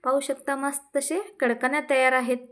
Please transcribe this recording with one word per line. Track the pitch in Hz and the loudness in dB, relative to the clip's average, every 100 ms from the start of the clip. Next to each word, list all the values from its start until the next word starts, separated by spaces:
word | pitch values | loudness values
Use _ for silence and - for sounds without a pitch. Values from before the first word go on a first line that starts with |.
पाहू | 254 277 | 0 0
शकता, | 277 269 - 269 | 0 -4 -4 -2
मस्त | 277 285 - 285 | -2 -4 -4 -4
असे | 277 330 415 - | -2 -4 -4 -2
कडकण्या | 247 233 254 294 294 | -2 0 0 0 0
तयार | 269 262 | 2 4
आहेत, | 262 247 247 247 | 2 0 -2 -6